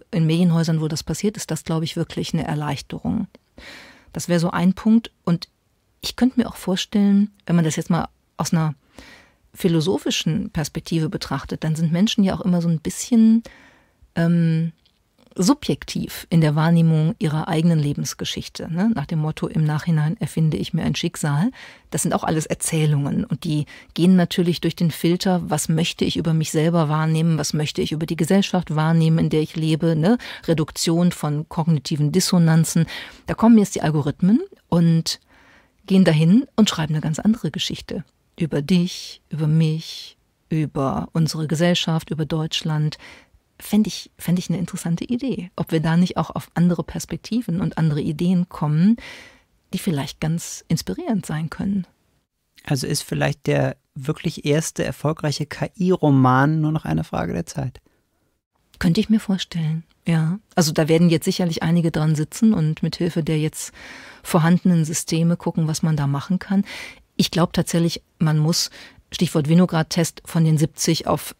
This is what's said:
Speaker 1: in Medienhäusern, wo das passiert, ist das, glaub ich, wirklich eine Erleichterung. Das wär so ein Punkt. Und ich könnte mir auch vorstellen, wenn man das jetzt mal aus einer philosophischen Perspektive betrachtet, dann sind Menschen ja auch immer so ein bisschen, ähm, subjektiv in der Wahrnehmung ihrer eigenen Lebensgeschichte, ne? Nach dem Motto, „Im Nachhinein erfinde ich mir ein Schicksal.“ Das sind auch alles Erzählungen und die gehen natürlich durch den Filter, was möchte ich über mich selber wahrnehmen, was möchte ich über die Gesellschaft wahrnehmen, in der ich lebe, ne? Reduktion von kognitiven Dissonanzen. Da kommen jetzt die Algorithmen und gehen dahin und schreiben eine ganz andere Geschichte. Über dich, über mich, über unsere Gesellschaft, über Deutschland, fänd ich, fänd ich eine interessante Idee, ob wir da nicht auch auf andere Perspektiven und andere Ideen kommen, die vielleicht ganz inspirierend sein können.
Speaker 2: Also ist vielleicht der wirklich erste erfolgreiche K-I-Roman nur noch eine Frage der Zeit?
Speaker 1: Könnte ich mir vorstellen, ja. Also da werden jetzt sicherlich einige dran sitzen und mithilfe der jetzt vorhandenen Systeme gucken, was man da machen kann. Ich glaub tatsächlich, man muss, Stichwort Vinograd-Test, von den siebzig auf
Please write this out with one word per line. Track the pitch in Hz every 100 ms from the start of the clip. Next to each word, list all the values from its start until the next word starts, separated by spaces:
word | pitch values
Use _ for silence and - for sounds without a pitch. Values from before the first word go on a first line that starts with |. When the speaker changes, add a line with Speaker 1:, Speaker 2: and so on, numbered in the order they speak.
| -
Speaker 1:
in | 170 160
Medienhäusern, | 165 180 165 165 160
wo | 156
das | 151
passiert, | - 160 208 208
ist | -
das, | 156
glaub | - 160
ich, | 160 175
wirklich | 156 - 170
eine | 165 -
Erleichterung. | 151 147 139 - - - - 196 - _ - - - - - _
Das | - -
wär | 175
so | 170
ein | 170 180
Punkt. | - 220 226 - _
Und | - 165 - _ _ _ _ _
ich | - -
könnte | 254 -
mir | -
auch | -
vorstellen, | - 185 - 208 202 202 202 _ -
wenn | 170
man |
das | 160 165
jetzt | -
mal | 165 - _ _ -
aus | 170
einer | 170 156 - _ - - - _ _ _
philosophischen | - 180 165 156 294 302 - 165 156 -
Perspektive | - 143 160 - 160 156
betrachtet, | - - 139 - 170
dann | 160 156
sind | 165
Menschen | 170 220 -
ja | 190
auch | 156
immer | 180 175
so | 170
ein | 160
bisschen, | - - - 233 220 226 - - - _ _ _ _ -
ähm, | 170 170 165 160 165 - _ _ _ _ _
subjektiv | - 185 294 - 143 - - - - -
in | 170
der | 151 151
Wahrnehmung | 160 170 165 156 156 -
ihrer | 160 156 -
eigenen | 160 170 160
Lebensgeschichte, | 147 143 147 - - - - - -
ne? | 165 226
Nach | 220 143
dem | 160
Motto, | 156 - 165
„Im | 160
Nachhinein | 151 151 - 156 151 -
erfinde | - - 160 175
ich | -
mir | 165
ein | -
Schicksal.“ | 151 170 - 156 143 233 - - - _
Das | 151
sind | 160
auch | -
alles | - 160
Erzählungen | 156 - - 160 151 147 143 -
und | - -
die | 160 151 143 - -
gehen | - 202
natürlich | 185 170 - 175 160
durch | 170 -
den | 170
Filter, | - 165 180 196 180 165
was | 151 -
möchte | 160 170 -
ich | - 175
über | 165
mich | 160 151
selber | 160 160 170 151
wahrnehmen, | 156 160 160 165 156
was | 147
möchte | 151 151 -
ich | 185
über | 156
die | 165 160
Gesellschaft | 160 196 - 180 - 151
wahrnehmen, | 156 165 160 160
in | 160
der | 156
ich | 156 165
lebe, | 156 156 165 156
ne? | 175 240 - -
Reduktion | - 156 156 - - 165 180
von | - 151 147 156
kognitiven | - 160 151 - 147 147
Dissonanzen. | 180 - 180 165 160 160 165 160 - - -
Da | -
kommen | - 226 220
jetzt | 196
die | -
Algorithmen | 156 151 143 - 180 247 392 - _
und | 170 170 165 - - _ _ _ _ _ _ -
gehen | 190
dahin | 165 156 165 226 285 -
und | 214
schreiben | - 156
eine | 156
ganz | - 156
andere | 202 220 160
Geschichte. | - - - - - - _ _ -
Über | 165 -
dich, | 147 180 175 - - - _
über | 147 156
mich, | 160 160 160 - - - _ _ _ _
über | 160 147 151 139 196 175
unsere | 170 160 160 151
Gesellschaft, | 156 175 175 - 160 -
über | 156 151
Deutschland, | 160 156 - 160 151 151 - - - _ _ _ _
fänd | - 208 202
ich, | - - -
fänd | - 180
ich | -
eine | 170
interessante | 175 180 170 165
Idee, | - 240 269 - 175 -
ob | 151
wir | 160
da | 160 170
nicht | 180 -
auch | 160
auf | 165 -
andere | - 175 170
Perspektiven | - 170 - 165 - 226 214 175
und | 160 -
andere | 160 147
Ideen | 170 151 175 180 180
kommen, | - 147 151 196 233 - - - _ _ _ _
die | 190
vielleicht | - 143 139 -
ganz | 160 165 - - -
inspirierend | 170 - 196 349 202
sein | - 156 160
können. | - 196 202 175 _ _ _ _ _ _ _
Speaker 2:
Also | - 139 -
ist | 147
vielleicht | - 147 143 - -
der | 143 135 - _
wirklich | 147 135 156 165 -
erste | 147 151 - -
erfolgreiche | - - 143 160 151 - 151
K-I-Roman | - 156 - 180 180 151 135 127 131 143 160
nur | 151
noch | 156
eine | - 160
Frage | 160 165 170
der | 175 165
Zeit? | - 127 - _ _ _ _ _ _ _ _ _ -
Speaker 1:
Könnte | 180 170
ich | 208
mir | 220
vorstellen, | - 190 - 170 156 160 - _ -
ja. | 165 160 190 -
Also | - 156
da | 160 156
werden | 160 175
jetzt | 160
sicherlich | 190 - 175 165
einige | 160 170 165
dran | 160 156 151
sitzen | 156 - 220
und | 202 156 156
mithilfe | 165 - 170 165
der | 151 156
jetzt | 151 - - - - - - -
vorhandenen | - 170 165 175 185 170
Systeme | 156 165 - 165 165 170
gucken, | 175 165 156
was | 156
man | 160 147
da | 139
machen | 139 - 185
kann. | - 196 - - - - _ -
Ich | -
glaub | 165 175
tatsächlich, | - - 170 170 - - -
man | 156 156
muss, | 151 175 - - - - _
Stichwort | - 170 165 143
Vinograd-Test, | 170 180 165 156 175 165 -
von | - 165
den | 160 151
siebzig | 160 - - 160 -
auf | 156 -